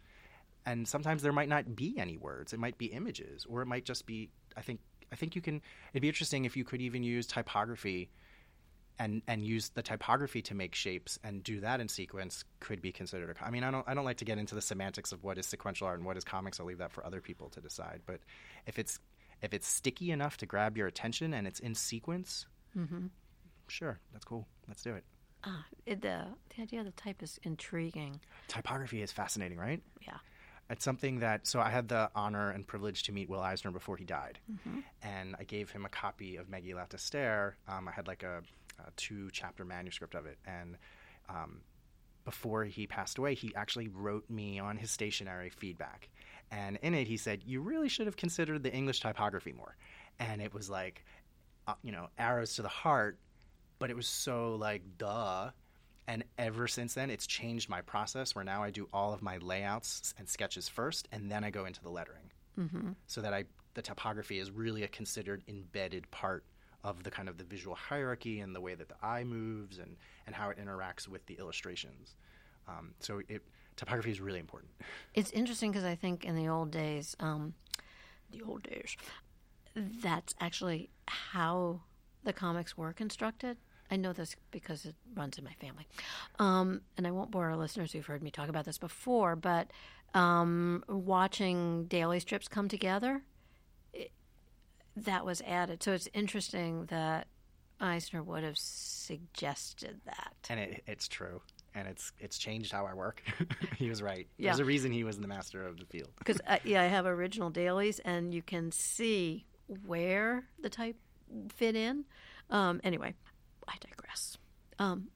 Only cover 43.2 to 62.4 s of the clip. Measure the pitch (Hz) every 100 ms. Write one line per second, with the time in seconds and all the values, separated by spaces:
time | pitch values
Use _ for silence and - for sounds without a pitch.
43.2 | 139 135 113 101 107 120 113 95 104 107
44.2 | 107 110 104 98 101 104 113 - 104 101
45.2 | 95 90 90 - 98 82 76 - - -
46.2 | - - - 104 101 104 156 165 113 113
47.2 | - 104 110 127 170 320 294 - 214 190
48.2 | 170 170 160 156 131 123 135 127 113 107
49.2 | 104 95 82 62 52 - - - - -
50.2 | 113 107 104 101 98 95 92 - - -
51.2 | - - - - - - 123 95 85 -
52.2 | 113 123 113 - 104 - 165 139 104 -
53.2 | - - - - - - 131 120 120 -
54.2 | - 120 117 110 107 104 90 87 104 110
55.2 | 104 92 113 - - - - - - 113
56.2 | - - 117 110 120 - 120 - 135 107
57.2 | - - 117 117 107 90 - 104 104 131
58.2 | 131 104 95 98 104 101 98 98 101 104
59.2 | 101 92 90 95 101 107 - - - -
60.2 | 95 - 98 92 - - 131 165 - 107
61.2 | 101 104 104 104 92 87 85 87 82 -
62.2 | - -